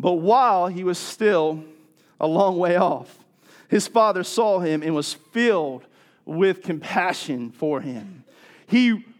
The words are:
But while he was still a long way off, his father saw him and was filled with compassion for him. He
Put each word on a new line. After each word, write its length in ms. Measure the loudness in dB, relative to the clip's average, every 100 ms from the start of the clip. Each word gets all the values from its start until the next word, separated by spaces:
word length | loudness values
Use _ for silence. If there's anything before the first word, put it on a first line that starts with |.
But 140 | -2
while 520 | 0 2 4 4 2 0
he 160 | -2
was 140 | -4 -4
still 640 | -6 0 2 4 2 -2 -10 -20 _ _ _ -4
a 80 | 0
long 300 | 2 2 2
way 200 | 2 2
off, 380 | 2 -2 -8 -20 _ _ _ -20 -2
his 180 | -2 2
father 360 | 2 2 2
saw 340 | -4 0 0 0
him 240 | 0 -2
and 120 | -2
was 200 | -4 -4
filled 720 | -10 _ 0 2 2 -2 -8 -16 _ _ _ -8
with 360 | 0 0 0
compassion 880 | -6 -8 -4 -2 -2 -4 -6 -8 -8
for 280 | -6 -4 -4
him. 440 | -6 -12 -14 -20 -20 _ -20 -20 0
He 380 | 2 2 0 -6